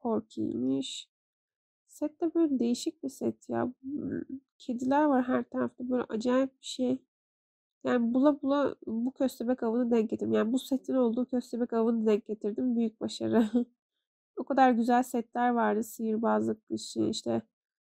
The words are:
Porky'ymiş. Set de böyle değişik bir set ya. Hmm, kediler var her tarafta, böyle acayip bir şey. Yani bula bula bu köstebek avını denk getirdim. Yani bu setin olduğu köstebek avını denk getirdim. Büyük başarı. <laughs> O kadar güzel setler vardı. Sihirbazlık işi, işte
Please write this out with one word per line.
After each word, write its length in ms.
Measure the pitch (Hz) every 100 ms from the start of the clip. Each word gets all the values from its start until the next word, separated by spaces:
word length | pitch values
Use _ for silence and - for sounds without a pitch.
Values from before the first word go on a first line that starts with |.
Porky'ymiş. 1080 | 240 220 - - - - 127 135 - - - _ _ _ _ _ _ _ _
Set 320 | - 302 -
de 140 | 339
böyle 240 | 330 311 254
değişik 440 | 240 247 330 -
bir 40 | 269
set 400 | - 240 214 -
ya. 260 | 233 247 -
Hmm, 380 | 269 294 - - - 269 - _
kediler 460 | - 240 254 285
var 240 | 302 262 247
her 160 | 254
tarafta, 460 | 247 254 247 - 254
böyle 140 | 247 -
acayip 420 | 220 247 254 269 _
bir 60 | -
şey. 320 | - 254 262 _ _ _ _ _ _ _ _
Yani 300 | 262 247 233
bula 280 | 254 294 285
bula 340 | 269 285 277 - -
bu 260 | 226 247
köstebek 500 | - 262 - 233 254
avını 280 | 233 233 240
denk 200 | 233 214
getirdim. 220 | 220 214
Yani 200 | 220 214
bu 60 | 254
setin 360 | - 262 -
olduğu 320 | 262 233 240 247
köstebek 460 | 247 - 233 247
avını 340 | 226 226 233 220
denk 200 | 208 -
getirdim. 500 | 214 208 214 254 233
Büyük 240 | 226 -
başarı. 500 | 220 - 226 220 214
<laughs> 120 | 240 240 _ _ _ _ _ _ -
O 80 |
kadar 260 | - 269 254
güzel 300 | 233 233 240
setler 480 | 254 240 - 240 247
vardı. 340 | 240 214 208
Sihirbazlık 800 | 240 - 220 214 220 214 220 220 -
işi, 360 | 220 - - 220
işte 340 | 220 233 226 - _ _ _